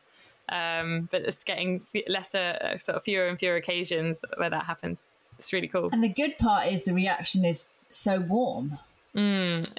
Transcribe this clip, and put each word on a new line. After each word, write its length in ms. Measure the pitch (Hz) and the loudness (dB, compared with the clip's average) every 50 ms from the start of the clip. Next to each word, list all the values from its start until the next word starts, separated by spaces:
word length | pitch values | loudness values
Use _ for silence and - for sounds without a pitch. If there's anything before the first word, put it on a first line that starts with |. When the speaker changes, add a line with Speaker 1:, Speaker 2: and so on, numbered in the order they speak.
| _ _ _ - - - - _ _ - | _ _ _ -20 -20 -20 -20 _ _ -6
Speaker 1:
Um, 580 | - 175 170 165 165 165 165 165 165 165 170 175 | -4 -2 -2 0 -2 -2 0 0 -2 -2 -2 0
but 100 | - 180 - | -2 0 0
it's 200 | - - - - | 0 -4 -2 -4
getting 360 | - 190 - 180 185 180 180 - - - | -4 -2 -2 0 -2 -2 -2 -6 -6 -6
f-, 80 | 208 - | -4 -2
lesser, 500 | - 190 190 185 - - 196 180 175 170 - | -2 -2 -2 -2 -2 -2 0 0 0 -2 -2
uh, 160 | - - - | -2 -4 -4
sort 200 | 180 - - 170 | -4 -4 -4 -4
of 60 | - - | -2 -2
fewer 240 | - 196 190 180 | 0 2 2 2
and 120 | 175 180 175 | 2 0 0
fewer 160 | 185 180 175 | 0 2 2
occasions 680 | 170 165 - 180 175 180 170 180 160 160 165 160 - - - - | 2 0 0 -2 -2 0 0 0 0 2 0 0 -2 -4 -4 -2
where 120 | - 170 165 | -2 0 0
that 160 | 160 156 156 | 0 -2 -2
happens. 340 | 170 165 - - 170 170 - - _ _ _ _ _ - - | -4 -6 -4 -4 -6 -6 -6 -10 _ _ _ _ _ -16 -10
It's 140 | - - - | -6 -2 -2
really 160 | 180 175 170 | -2 -2 0
cool. 200 | - 180 170 175 175 | -2 0 0 2 2
Speaker 2:
And 100 | 226 226 | 2 2
the 60 | 220 | 2
good 280 | 185 - 294 311 302 | 2 0 0 0 0
part 300 | - 226 226 208 185 - | 0 2 4 4 4 4
is 160 | 170 196 175 - | 2 0 2 0
the 100 | 190 175 | 2 2
reaction 520 | 180 185 190 180 - 175 - - 190 180 | 2 2 2 0 0 0 0 2 4 4
is 220 | 170 165 - - - _ _ _ | 4 2 0 -4 -8 _ _ _
so 320 | _ - - - 208 190 190 | _ -4 0 2 2 2 2
warm. 580 | 180 170 196 233 254 190 - 113 131 147 147 - - - _ _ _ _ - | 2 2 2 2 2 0 0 -4 -4 -6 -6 -8 -12 -20 _ _ _ _ -2
Speaker 1:
Mm, 520 | 208 208 202 196 190 185 175 170 165 165 - - | 2 2 2 4 2 2 2 0 0 -2 -4 -4